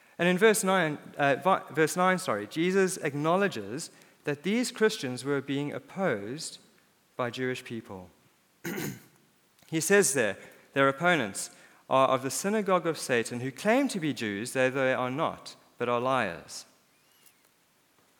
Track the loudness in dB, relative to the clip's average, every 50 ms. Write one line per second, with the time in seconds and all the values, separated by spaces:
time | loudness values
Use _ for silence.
0 | _ _ _ 0 2 2 4 6 6 6 6 4 2 2 2 2 2 0 -2 -6
1 | -10 -10 -2 0 2 2 2 2 2 2 2 2 0 -2 0 2 2 2 2 2
2 | 2 2 2 2 0 0 -2 -2 -2 -4 -2 -2 0 2 2 2 2 2 0 -2
3 | -4 -4 -2 0 0 2 2 2 2 0 -2 -6 -8 -8 -10 -10 -10 -12 -16 -20
4 | -20 -20 _ _ -6 -6 -6 -4 -2 0 0 0 0 -2 0 0 0 0 0 -2
5 | -6 -6 -8 -6 -4 -4 -2 -2 -2 -2 -4 -2 -2 -4 -6 -8 -10 -10 -6 -2
6 | -2 -2 -2 -2 -4 -8 -10 -10 -12 -12 -14 -16 _ _ _ _ _ _ _ _
7 | _ _ _ -6 -6 -4 -4 -4 -4 -4 -4 -6 -8 -10 -10 -10 -10 -10 -14 -14
8 | -14 -16 -20 _ _ _ _ _ _ _ _ _ -12 -10 -8 -8 -8 -8 -10 -12
9 | -16 _ _ _ _ _ _ _ _ _ _ _ _ -6 -4 -2 2 4 6 6
10 | 6 4 2 2 0 0 -2 -6 -12 -20 -20 -20 -20 _ 0 2 4 4 2 2
11 | 2 2 2 2 0 -2 -6 -8 -10 -12 -14 -20 -20 -20 -20 _ _ 0 2 2
12 | 4 4 2 0 0 -4 -4 -4 -2 -2 -2 -2 0 0 0 0 0 -2 -4 -4
13 | -2 0 0 0 0 -2 -4 -6 -6 -8 -8 -2 0 2 4 4 2 0 -2 -2
14 | -2 -2 -2 -2 -2 -2 -2 -4 -6 -4 0 2 2 2 2 2 2 2 2 0
15 | 0 -2 -2 -2 -2 -4 -4 -8 -12 -18 -20 -20 _ _ _ -6 -2 -2 0 0
16 | 0 0 0 0 0 -2 -4 -8 -12 -16 -16 -16 -16 -18 _ _ _ _ _ _
17 | _ _ _ _ _ -20 _ _ _ _ _ _ _ _ _ _ _ _ _ _
18 | _ _ _